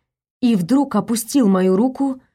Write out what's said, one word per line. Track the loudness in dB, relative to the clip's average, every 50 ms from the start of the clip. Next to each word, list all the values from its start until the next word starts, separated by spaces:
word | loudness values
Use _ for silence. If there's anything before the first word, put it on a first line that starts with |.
| _ _ _ _ _ _ _ _
И | -2 0 0
вдруг | 0 0 0 0 0 0 0 -2
опустил | -4 -2 -2 -4 -6 -4 -2 0 2 2 2
мою | 2 2 2 2 2
руку | 2 0 -2 -2 -4 -4 -6 -6 -8 _ _